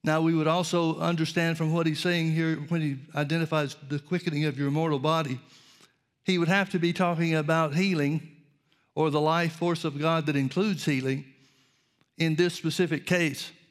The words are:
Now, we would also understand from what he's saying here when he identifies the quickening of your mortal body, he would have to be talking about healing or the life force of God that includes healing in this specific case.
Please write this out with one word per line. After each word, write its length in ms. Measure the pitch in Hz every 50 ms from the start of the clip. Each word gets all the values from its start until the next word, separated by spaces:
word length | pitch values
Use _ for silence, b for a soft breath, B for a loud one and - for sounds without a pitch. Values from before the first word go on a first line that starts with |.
| -
Now, 160 | 156 156 160
we 140 | 165 165 170
would 120 | 160 156
also 520 | 156 160 180 175 160 - 175 170 160 160 156
understand 580 | 165 170 175 160 160 160 - 175 165 165 165
from 160 | 160 165 156
what 140 | 160 170 165
he's 140 | 160 156 147
saying 320 | - 180 175 170 160 160
here 240 | 160 165 165 160 160 151 151 -
when 140 | 170 165
he 160 | 156 151 139 131 127 - -
identifies 640 | 151 147 143 160 170 165 156 160 156 147 135 - - 143 135
the 100 | 147 143
quickening 460 | 143 - 180 175 170 175 151 143 156
of 140 | 151 135 131
your 120 | 143 139
mortal 280 | 143 156 160 165 151 135
body, 420 | 131 156 160 160 160 139 131 127 b b b b b b b b b b b b b b b _
he 140 | _ - 185
would 120 | 175 170 160
have 200 | 190 202 196 196
to 60 | - 185
be 140 | 165 170
talking 420 | 170 - 190 175 170 160 170 165 160
about 400 | 156 151 151 160 165 160 151 139
healing 640 | 165 190 196 185 156 143 143 156 156 - - - - - _ _ _ _ _ _ _ _ _ _
or 160 | 147 156 160
the 120 | 143 151
life 320 | 151 156 160 170 170 165 165
force 300 | - 170 175 170 165 -
of 140 | 160 139 143
God 280 | 151 160 165 165 151
that 100 | 151 151
includes 480 | 143 135 131 - 180 202 220 196 143 -
healing 400 | - 147 131 131 131 135 143 139 - - b b b b b b b b b b b b b b b _ -
in 160 | 165 165 156
this 180 | 151 180 175
specific 540 | 165 - - 165 143 - 185 156 160 147 -
case. 460 | - 180 180 170 156 131 - - - - - _ _